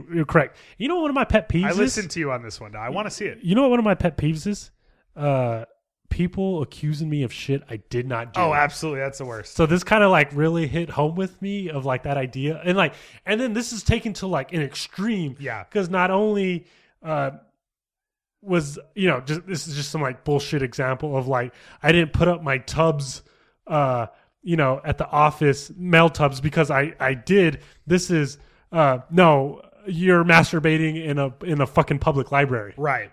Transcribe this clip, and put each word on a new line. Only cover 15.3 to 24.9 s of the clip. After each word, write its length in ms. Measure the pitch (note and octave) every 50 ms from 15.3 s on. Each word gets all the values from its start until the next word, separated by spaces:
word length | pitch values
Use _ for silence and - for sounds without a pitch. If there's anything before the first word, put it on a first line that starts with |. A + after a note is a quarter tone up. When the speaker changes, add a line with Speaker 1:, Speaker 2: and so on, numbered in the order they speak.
| A#2+ -
Speaker 2:
Yeah. 240 | C#3 B2 A2+ G2+ F2+
Speaker 1:
'Cause 260 | - - G#3 F#3+ E3
not 220 | F#3+ F#3 F3+ F3+
only, 560 | F#3+ G3 G#3+ G#3+ G#3 G3+ F#3+ F#3 F3+ E3 - _ _ _ _ _ _ _
uh, 300 | - D#3+ D#3 C#3+ C#3 C3+ C#3+ - - _ _ _ _ _ _ _ _ _ _ _ _ _ _ _ _ _ _ _ G#3
was, 340 | G3 F3+ E3+ D3 C#3+ D3 F#3 - _ _
you 140 | G#3 F#3+ F3
know, 120 | C#3 B2
just, 260 | B2+ C#3 D3+ F3+ F3+
this 200 | F#3+ F#3 C#3 -
is 80 | E3 C#3
just 140 | D3 C#3+ -
some, 120 | - D#3
like, 220 | C#3+ B2+ B2 - _
bullshit 380 | D3+ D3 C#3 C#3 - D#3 C#3+
example 560 | C3+ A#2+ - - C3 C3 C3 - D#3 D3+ C#3
of, 100 | C3+ B2+
like, 240 | C3 C3 B2 B2 B2 - - - - - _
I 100 | - D3+
didn't 220 | E3 E3+ E3 D3 -
put 140 | - E3
up 160 | F3 F3 E3 D#3+
my 160 | C#3 C3+ B2+
tubs, 640 | - - - D3+ E3 D#3+ D3+ C#3+ C#3 C3 - - - _ _ _ _ _ _ _ _
uh, 400 | - D#3+ D3 C#3+ C3 B2+ A#2+ A2+ - - _ _ _ _ _ -
you 120 | F3+ E3+
know, 240 | D#3+ C#3+ C3 C3+ C#3 -
at 140 | D#3